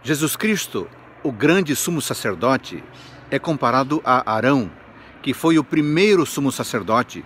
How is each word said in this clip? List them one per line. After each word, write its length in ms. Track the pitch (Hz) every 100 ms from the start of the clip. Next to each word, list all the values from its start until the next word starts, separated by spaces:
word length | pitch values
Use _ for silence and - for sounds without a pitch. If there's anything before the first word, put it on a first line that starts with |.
Jesus 340 | 120 147 151 -
Cristo, 540 | 220 202 - 110 87 - - -
o 100 | 151
grande 440 | 110 151 180 160 135
sumo 260 | - 170
sacerdote, 800 | - 127 113 90 120 131 - 85 - - - - -
é 80 | 139
comparado 640 | - 147 127 123 131 151
a 300 | - 127 117
Arão, 380 | 110 120 139 98 - - - - -
que 140 | - 123
foi 240 | 165 165
o 40 |
primeiro 640 | 135 160 147 151 208 196 147
sumo 260 | - 139
sacerdote 720 | - 120 120 90 113 120 87